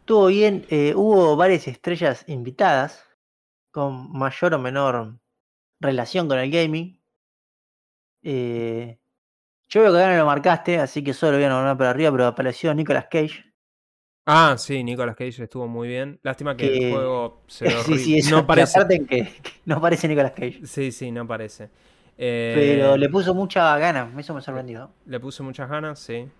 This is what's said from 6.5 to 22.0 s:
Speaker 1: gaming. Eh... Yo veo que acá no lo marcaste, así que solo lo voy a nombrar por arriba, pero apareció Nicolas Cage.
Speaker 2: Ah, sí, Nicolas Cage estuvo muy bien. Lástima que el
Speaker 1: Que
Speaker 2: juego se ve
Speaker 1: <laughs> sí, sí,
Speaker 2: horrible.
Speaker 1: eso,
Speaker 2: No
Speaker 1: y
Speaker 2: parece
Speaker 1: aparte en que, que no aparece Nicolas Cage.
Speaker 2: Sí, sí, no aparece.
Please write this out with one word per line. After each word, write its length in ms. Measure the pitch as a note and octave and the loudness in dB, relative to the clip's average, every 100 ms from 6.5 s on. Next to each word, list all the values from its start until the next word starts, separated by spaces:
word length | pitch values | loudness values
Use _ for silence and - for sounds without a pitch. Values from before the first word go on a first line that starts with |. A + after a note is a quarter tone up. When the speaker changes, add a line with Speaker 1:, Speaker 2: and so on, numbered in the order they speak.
Speaker 1:
gaming. 500 | E3 D#3+ D#3 F3 F#3 _ _ _ _ _ _ _ _ _ _ _ _ | 0 0 -2 -8 _ _ _ _ _ _ _ _ _ _ _ _ _
Eh... 760 | - C3+ A#2+ A#2 A#2 A2+ A#2+ A#2 _ _ _ _ _ _ _ | -8 -4 -4 -4 -6 -6 -10 -16 _ _ _ _ _ _ _
Yo 140 | G#3 | 4
veo 100 | A3 | 6
que 60 | E3+ | 6
acá 120 | F#3 | 4
no 80 | F3+ | 4
lo 80 | D3+ | 4
marcaste, 520 | C#3+ D3 E3 - F3 | 2 2 2 0 -2
así 240 | C#3 - | -2 -4
que 100 | C#3+ | -6
solo 180 | C3 D#3+ | -2 2
lo 60 | C#3+ | 2
voy 60 | |
a 60 | C#3+ | 2
nombrar 260 | C3 C3+ C3 | 2 0 2
por 100 | C3 | 0
arriba, 240 | B2 D#3+ | 2 2
pero 160 | C3+ B2 | 4 2
apareció 480 | A#2 C3 B2 E3 | 2 -4 -2 -2
Nicolas 320 | D3+ D3 C3+ - | -2 0 -2 -2
Cage. 360 | E3 D#3 - _ _ _ _ _ _ _ _ - | -4 -4 -6 _ _ _ _ _ _ _ _ 2
Speaker 2:
Ah, 300 | D#3 D#3+ B2+ | 6 6 4
sí, 240 | - C#3 | -4 -6
Nicolas 320 | A#2+ B2 B2 | -4 -4 -6
Cage 300 | A2 B2+ A#2+ | -6 -10 -10
estuvo 240 | A#2 B2+ A#2+ | -12 -10 -10
muy 180 | A#2 A#2+ | -8 -8
bien. 320 | B2 C#3 C#3+ | -8 -8 -10
Lástima 320 | C#3 C3 C#3+ B2+ | -10 -8 -6 -2
que 100 | C3+ | 0
el 120 | C3 | 0
Speaker 1:
Que 140 | B2+ | 0
Speaker 2:
juego 520 | B2 C3 B2+ A#2 _ _ | -2 -2 -4 -6 _ _
se 200 | - - | -4 -2
ve 40 | |
Speaker 1:
<laughs> 140 | A#2 | 0
sí, 0 | |
sí, 60 | A#2 | 0
Speaker 2:
horrible. 260 | D3+ C3 D#3 | 0 2 2
Speaker 1:
eso, 180 | C#3+ D#3 | 4 2
Speaker 2:
No 60 | |
Speaker 1:
y 40 | D#3+ | 4
Speaker 2:
parece 320 | D#3+ - F#3+ | 4 4 4
Speaker 1:
aparte 160 | F#3+ F3+ | 4 2
en 100 | C3+ | 0
que, 180 | B2+ | -4
que 280 | G#2 - - - | -4 -10 -20 -16
no 120 | - D#3 | -6 -2
aparece 320 | E3 E3+ D#3+ | 0 0 0
Nicolas 240 | D3+ C3+ | 0 0
Cage. 340 | - B2 - C3+ | -2 -10 -10 -14
Speaker 2:
Sí, 240 | - C3+ | -8 -8
sí, 220 | A#2+ B2+ | -8 -10
no 100 | A#2 | -10
aparece. 480 | A#2 A2+ A2 - G#2+ _ _ _ | -8 -10 -10 -16 -20 _ _ _